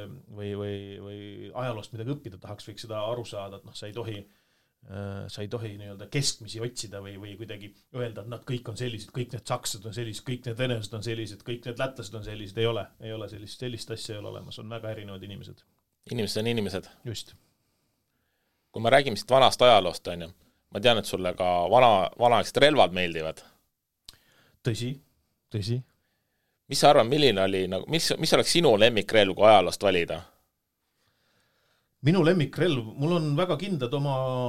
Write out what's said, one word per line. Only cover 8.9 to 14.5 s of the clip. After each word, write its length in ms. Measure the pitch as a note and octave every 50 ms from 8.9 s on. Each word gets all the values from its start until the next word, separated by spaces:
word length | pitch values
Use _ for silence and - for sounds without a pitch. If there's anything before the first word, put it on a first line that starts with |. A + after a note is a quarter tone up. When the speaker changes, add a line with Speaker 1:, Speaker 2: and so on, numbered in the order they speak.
| A2+ A2 G#2+ -
Speaker 1:
kõik 240 | - B2+ B2 - -
need 140 | A2+ - -
sakslased 380 | B2 B2 - - - G#2+ G2+ A2+
on 60 | G2
sellised, 260 | A#2+ A#2 A2 G#2 - - -
kõik 180 | B2 A#2+ -
need 140 | A#2+ A2 A#2
venelased 340 | C3 B2+ A#2+ A2+ G2+ - A#2
on 80 | A2
sellised, 400 | G2 A#2 A2+ A2+ A2 G2+ G2+ - - B2
kõik 180 | A#2+ A#2+ -
need 160 | B2 A#2+ -
lätlased 320 | C3+ C3+ - - A2 - A2+
on 140 | A2 G#2 G#2+
sellised. 320 | G#2+ G#2+ G#2 F#2+ F#2 A2+
Ei 60 | A2+ A#2
ole, 140 | A2+ G#2 F2+ - _ _
ei 140 | A2+ A2 A2
ole 100 | A2 G#2 G2+
sellist, 320 | G#2+ G2+ G#2 G2+ - - B2+
sellist 260 | B2+ A#2+ G#2+ - -
asja 240 | A2+ - - - G#2+
ei 60 | G#2
ole 80 | G#2 G#2+
olemas, 300 | G#2 G#2 F#2 -